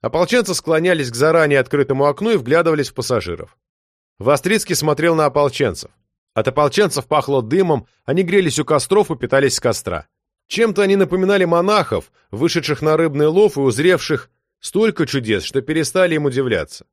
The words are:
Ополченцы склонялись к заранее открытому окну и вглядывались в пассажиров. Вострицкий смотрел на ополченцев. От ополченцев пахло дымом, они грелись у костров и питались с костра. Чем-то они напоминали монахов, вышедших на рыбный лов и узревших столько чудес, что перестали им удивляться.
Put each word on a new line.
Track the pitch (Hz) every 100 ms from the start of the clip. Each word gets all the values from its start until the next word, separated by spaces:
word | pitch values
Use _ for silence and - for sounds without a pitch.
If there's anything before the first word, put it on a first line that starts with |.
Ополченцы | - 160 175 247 190
склонялись | 175 - 160 175 170 131
к |
заранее | 117 151 165 156 139
открытому | 127 147 135 135 143
окну | 143 214
и | 214
вглядывались | 120 156 165 156 135
в |
пассажиров. | - 117 120 90 85 - _ _ _ _ _ _ _
Вострицкий | 110 143 - 220 -
смотрел | 156 156 147 165
на | 160 151
ополченцев. | 131 143 - 127 85 - _ _ _ _
От | - 110
ополченцев | 127 147 170 208 143 -
пахло | 151 135 139
дымом, | 110 160 185 147 - _
они | - 143
грелись | 180 196 180 135
у |
костров | 151 151 - 196 208
и | 151
питались | 117 135 139
с | -
костра. | 120 107 - 85 - _ _ _ _
Чем-то | - 226 202
они | 196 196
напоминали | 190 185 185 202
монахов, | 180 170 185 208 160 98 - _ _
вышедших | 104 165 170 151 147
на | 156 156
рыбный | 165 139 151
лов | 170 208 -
и |
узревших | 135 113 165 180 - 143 - _ _ _
столько | - 196 220 208 160
чудес, | 139 110 104
что | 85 135
перестали | 131 156 143 185 185 156
им |
удивляться. | 147 127 131 101 - - -